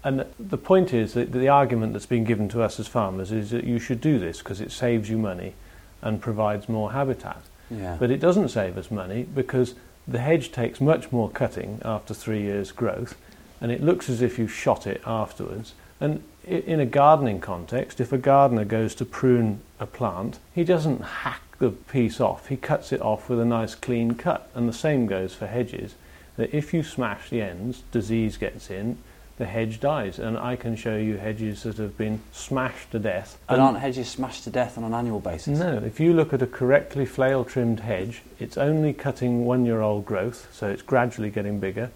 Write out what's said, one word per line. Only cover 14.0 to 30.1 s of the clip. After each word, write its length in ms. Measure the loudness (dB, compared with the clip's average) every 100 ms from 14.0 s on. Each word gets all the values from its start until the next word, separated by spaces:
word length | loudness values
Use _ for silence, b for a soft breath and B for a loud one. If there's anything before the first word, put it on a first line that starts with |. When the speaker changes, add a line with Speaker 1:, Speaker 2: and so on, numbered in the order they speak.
| 0
Speaker 1:
as 140 | 0
if 160 | 0 2
you 80 | -4
shot 400 | 0 0 0 -2
it 160 | -6
afterwards. 680 | -4 -4 -4 -6 -8 -8 -12 -18 B B
And 220 | -4 -4 -8 -20 -4
i-, 40 |
in 280 | -4 0 0
a 80 | 2
gardening 540 | 6 8 8 4 0
context, 600 | -4 -6 -4 -4 -4 -4
if 120 | -2
a 60 | 2
gardener 460 | 6 6 8 4
goes 300 | 2 0 0 -2
to 80 |
prune 560 | -8 2 4 6 4 0 -10 -12
a 60 | -12
plant, 520 | -4 -4 -2 -6 -8 -8
he 80 | -2
doesn't 400 | 4 4 4 0
hack 380 | -4 -8 -8 -8 -16 0
the 120 | 0
piece 500 | 0 -4 2 2 2
off, 260 | 0 0 -6
he 80 | -6
cuts 360 | 0 -2 0
it 80 | -2
off 260 | 0 -2 0
with 120 | 0
a 40 |
nice 300 | 2 2 -2
clean 400 | -6 -2 0 0
cut. 340 | 0 -2 -2 -4
And 140 | -2 -2
the 40 |
same 320 | 0 2 2 2
goes 280 | 0 -4
for 120 | -6 -4
hedges, 460 | -2 -2 -6 -10 -14 B B B -6
that 180 | -2
if 180 | -2 0
you 100 | -2
smash 460 | -2 -4 -4 -4 -4
the 100 | -4
ends, 400 | -4 -6 -8 -8 -4
disease 460 | -2 0 0 0 -2
gets 340 | -6 -6 -10
in, 280 | -6 -4 -6 B B B -8
the 80 | -6
hedge 340 | -2 -4 -2
dies. 380 | 0 0 -4